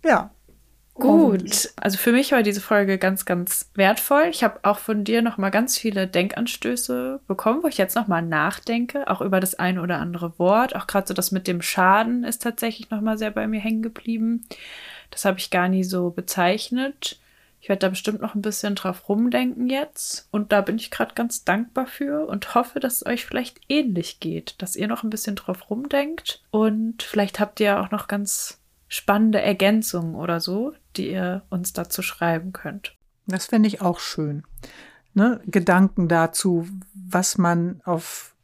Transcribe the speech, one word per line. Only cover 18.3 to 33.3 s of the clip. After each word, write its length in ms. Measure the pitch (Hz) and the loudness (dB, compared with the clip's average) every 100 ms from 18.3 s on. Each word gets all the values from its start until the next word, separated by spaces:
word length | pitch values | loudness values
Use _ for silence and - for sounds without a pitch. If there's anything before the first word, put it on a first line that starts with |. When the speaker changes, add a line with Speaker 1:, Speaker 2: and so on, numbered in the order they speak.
Speaker 2:
ein 80 | 214 | -4
bisschen 320 | 208 208 214 | -4 -4 -4
drauf 340 | 202 190 180 - | -2 -4 -6 -2
rumdenken 640 | 208 240 247 254 247 247 | 2 2 2 0 0 -2
jetzt. 580 | 269 302 - - - - | 0 -4 -8 -10 -10 -4
Und 200 | 208 208 | -4 2
da 100 | 208 | 2
bin 160 | 196 226 | 2 -2
ich 120 | - | -6
gerade 240 | - 226 | -4 -4
ganz 300 | - 233 - | -2 -4 -4
dankbar 420 | - 190 240 - 254 | -2 0 0 -4 -6
für 400 | - 285 294 311 | -6 -4 -2 -4
und 280 | 208 - 233 | -6 0 0
hoffe, 240 | 254 - | 0 -2
dass 180 | 254 - | -4 -4
es 80 | - | -4
euch 180 | 240 - | -4 -4
vielleicht 340 | - 247 - _ | -6 -6 -10 _
ähnlich 500 | 285 269 180 165 - | 0 2 0 -4 -8
geht, 360 | 165 165 - - | -6 -6 -8 -12
dass 120 | 185 - | -10 -4
ihr 120 | 214 | -4
noch 160 | 233 | -4
ein 60 | 220 | -4
bisschen 240 | 214 - 202 | -6 -6 -6
drauf 340 | - 185 - | -6 -8 -6
rumdenkt. 720 | 214 285 277 285 330 - - _ | -6 -2 -2 -2 -6 -8 -12 _
Und 540 | 214 220 214 226 226 | 2 2 2 -2 -4
vielleicht 360 | - 208 202 - | -4 -2 -2 0
habt 200 | 208 - | -4 0
ihr 200 | 208 196 | 2 2
auch 100 | 190 | 0
noch 160 | 208 - | -4 -4
ganz 520 | 202 202 - - - _ _ _ | -4 -4 -4 -6 -12 _ _ _
spannende 520 | - - 208 220 214 | -8 2 4 4 4
Ergänzungen 760 | - 190 190 220 214 180 165 160 | 2 4 4 4 0 -4 -4 -4
oder 240 | 165 170 | -2 -2
so, 340 | 165 190 254 311 _ - | -2 -4 -4 -8 _ -6
die 140 | 185 | -4
ihr 300 | 185 180 185 - | -2 -2 -4 -6
uns 240 | 185 180 | -6 -4
dazu 280 | - 175 - | -6 -6 -4
schreiben 520 | 180 - 170 165 180 | -6 -2 0 0 -2
könnt. 420 | 185 160 202 - _ _ _ | -10 -10 -10 -12 _ _ _
Speaker 1:
Das 220 | - | -8